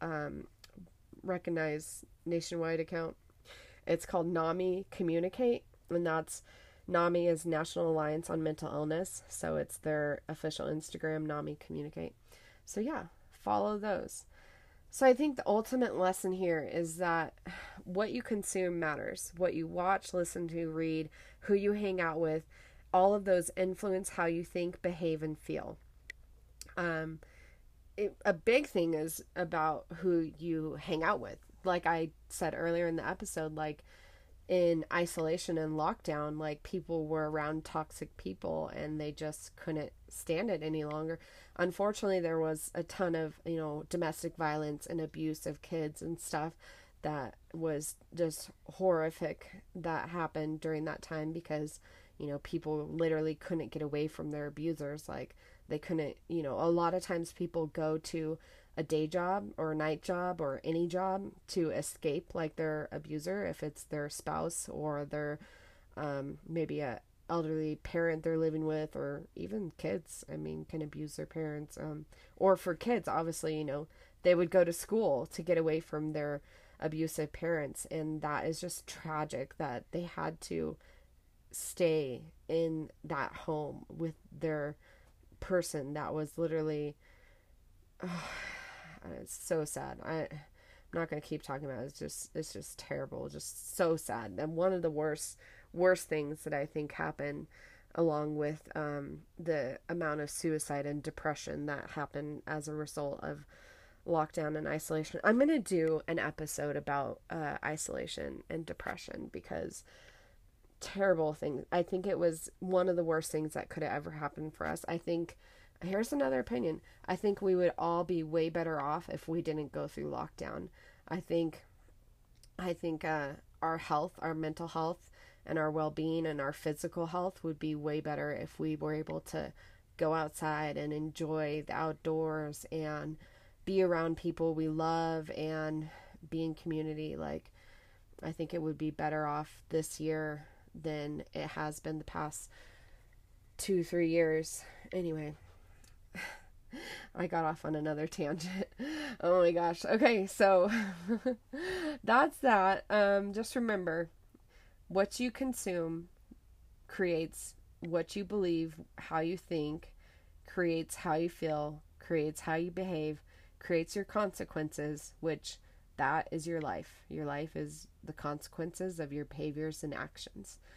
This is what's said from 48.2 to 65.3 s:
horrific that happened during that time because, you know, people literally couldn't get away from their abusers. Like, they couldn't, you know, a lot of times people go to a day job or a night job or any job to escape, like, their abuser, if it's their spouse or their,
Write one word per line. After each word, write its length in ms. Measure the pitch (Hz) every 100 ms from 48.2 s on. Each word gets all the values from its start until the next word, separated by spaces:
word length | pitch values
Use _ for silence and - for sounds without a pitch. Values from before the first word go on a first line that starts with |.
| 170 156 - - -
horrific 880 | 151 190 170 160 160 160 165 - 185 -
that 340 | 185 170 160 -
happened 500 | 175 160 156 151 156
during 240 | 160 156
that 180 | 156 -
time 300 | - 160 156
because, 480 | 165 - 151 151 - - - - -
you 80 | 147
know, 120 | 143
people 480 | - 165 156 151 151
literally 460 | 156 165 160 160
couldn't 380 | 151 - 170 -
get 100 | 156
away 240 | 151 147 156
from 240 | - 156
their 160 | 147 147
abusers. 600 | 147 160 156 143 151 -
Like, 280 | 139 127 - - - -
they 100 | 151
couldn't, 380 | - 165 147 - -
you 140 | 170
know, 120 | 143 107
a 120 | 165
lot 240 | 170 170
of 80 | 185
times 300 | - 170 165
people 340 | - 170 170 156
go 320 | - 156 156
to 400 | - 165 156 160 - - - -
a 60 |
day 240 | 156 156 156
job 440 | 175 175 196 202 -
or 140 | 160
a 40 | 156
night 240 | 156 156
job 400 | - 180 180 175
or 200 | 147 131
any 220 | - 165 170
job 460 | 180 190 190 196 - -
to 220 | 196 160
escape, 640 | - - - 160 143 -
like, 220 | - 160 -
their 320 | 160 151 147
abuser, 520 | 147 151 151 156 196
if 180 | 190 165
it's 200 | 151 143
their 260 | - 151 147
spouse 600 | - - 156 160 170 -
or 340 | 139 151 147
their, 340 | 143 147 147